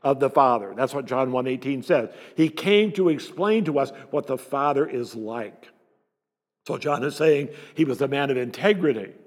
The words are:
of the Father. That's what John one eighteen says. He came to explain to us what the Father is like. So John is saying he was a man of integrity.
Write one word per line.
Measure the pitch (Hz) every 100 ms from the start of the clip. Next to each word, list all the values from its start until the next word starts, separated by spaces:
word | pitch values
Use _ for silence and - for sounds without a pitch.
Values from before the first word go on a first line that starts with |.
of | 139 135
the | 135
Father. | - 135 117 98 98
That's | 131
what | 143 120
John | 127 131
one | 127 127
eighteen | 127 135 135
says. | 120 156 113 - - -
He | 160
came | - 185 208 214
to | 180 180
explain | 147 - - 202 220
to | 160 139
us | 139 - -
what | 151 -
the | 131
Father | - 139 143 139 147
is | 127 117
like. | 113 107 117 104 - - _ _ _ _ _ _ _ _ _ -
So | 135
John | 147 147
is | 139 -
saying | 160 143 143 - -
he | -
was | 151 123
a | 139
man | 139 143
of | 127
integrity. | 123 - 202 202 160 113 95 -